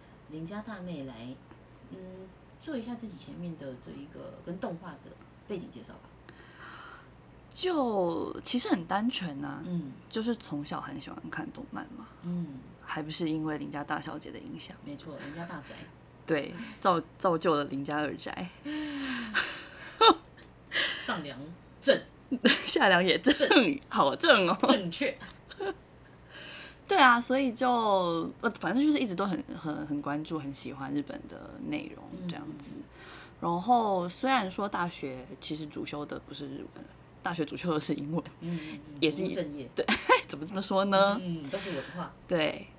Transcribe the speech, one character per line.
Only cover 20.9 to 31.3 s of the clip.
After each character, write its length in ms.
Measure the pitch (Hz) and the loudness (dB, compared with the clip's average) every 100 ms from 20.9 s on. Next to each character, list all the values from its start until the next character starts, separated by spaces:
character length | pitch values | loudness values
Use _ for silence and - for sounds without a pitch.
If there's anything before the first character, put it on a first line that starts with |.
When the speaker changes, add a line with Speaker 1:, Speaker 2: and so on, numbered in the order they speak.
| - | -2
Speaker 1:
上 240 | - 202 | -4 -4
梁 140 | 143 123 151 - - - | -6 -10 -12 -16 -20 -2
正。 180 | - - - - - | 4 4 2 -14 -6
Speaker 2:
<laughs> 360 | 247 240 277 - | 4 4 4 4
下 220 | 339 214 | 6 8
梁 140 | 175 | 8
也 160 | 185 - | 8 6
正， 160 | 262 | 6
Speaker 1:
正。 460 | - 554 370 185 - - | 6 8 8 8 2 0
Speaker 2:
好 260 | 214 269 | 4 4
正 320 | - 330 233 175 | 4 8 8 8
哦。 100 | 202 208 | 4 6
Speaker 1:
正 220 | 220 175 | 6 4
确。 260 | - - - - - - - | -2 -2 -4 -10 -18 -16 -6
Speaker 2:
<laughs> 1300 | 392 - - - - - - - - - - - - | -6 -6 -12 -20 -20 -20 -20 -18 -16 -16 -16 -10 2
对 120 | 196 | 8
啊， 220 | 262 143 | 10 8
所 180 | 147 262 | 6 4
以 140 | 269 | 2
就， 160 | 220 254 240 214 196 175 165 170 - | 4 4 4 6 6 6 2 -2 -2
呃， 100 | 226 - | -2 0
反 160 | 196 | 0
正 80 | 254 | 4
就 80 | 302 | 4
是 60 | 294 | 4
一 80 | 233 | 2
直 80 | |
都 120 | 180 196 | 0 0
很， 160 | - - - | -2 -4 -8
很， 280 | 156 151 151 | -6 -4 -4
很 140 | 143 | -4
关 220 | 143 147 | -2 -4
注， 160 | 156 160 | -4 -6
很 140 | 139 | -6
喜 200 | 139 123 | -8 -10
欢 200 | 135 139 | -8 -4
日 100 | 143 | -4
本 180 | 139 - | -4 -8
的 220 | - | -12